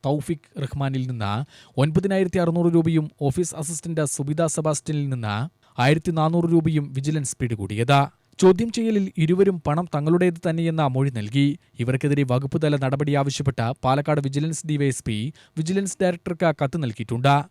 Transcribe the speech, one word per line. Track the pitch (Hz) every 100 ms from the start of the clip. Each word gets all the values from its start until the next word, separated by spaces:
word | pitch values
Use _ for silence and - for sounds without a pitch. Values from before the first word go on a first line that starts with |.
| 135
തൗഫീഖ് | 147 143 165 _ -
റഹ്മാനിൽ | 139 143 139 135 127
നിന്ന് | 123 104 104 143 - - -
ഒൻപതിനായിരത്തി | 143 160 190 190 185 185
അറുന്നൂറ് | 170 165 175 165
രൂപയും | 165 160 151 _ 143
ഓഫീസ് | 131 175 151
അസിസ്റ്റന്റ് | 151 165 170 160 147
സുബിത | - 143 151 165 -
സെബാസ്റ്റ്യനിൽ | 156 147 - 151 143
നിന്ന് | 127 110 104 143 _ _ -
ആയിരത്തി | 127 156 170 160
നാനൂറ് | 156 170 170
രൂപയും | 170 160 156 143 135
വിജിലൻസ് | 139 156 135 -
പിടികൂടിയത്. | 123 113 98 104 120 139 143 _ _ _
ചോദ്യം | 190 185 233 226
ചെയ്യലിൽ | 226 214 190 - 156
ഇരുവരും | 180 196 180 151
പണം | 151 180
തങ്ങളുടേത് | 147 147 175 180 165 175
തന്നെയെന്ന | 165 165 160 143 127
മൊഴി | 139 120
നൽകി. | 104 127 143 147 _ _
ഇവർക്കെതിരെ | 120 131 151 143 135
വകുപ്പുതല | 123 139 165 156 147 135
നടപടി | 135 143 143
ആവശ്യപ്പെട്ട് | 139 - 139 131 117 135 127
പാലക്കാട് | 135 143 151 139
വിജിലൻസ് | 139 156 160 160
ഡി | 147
വൈ | 143 123
എസ് | -
പി | 107 120 - - -
വിജിലൻസ് | 160 190 196 -
ഡയറക്ടർക്ക് | 185 175 - 170 170 147
കത്ത് | 139 170
നൽകിയിട്ടുണ്ട്. | 139 107 113 117 135 143 -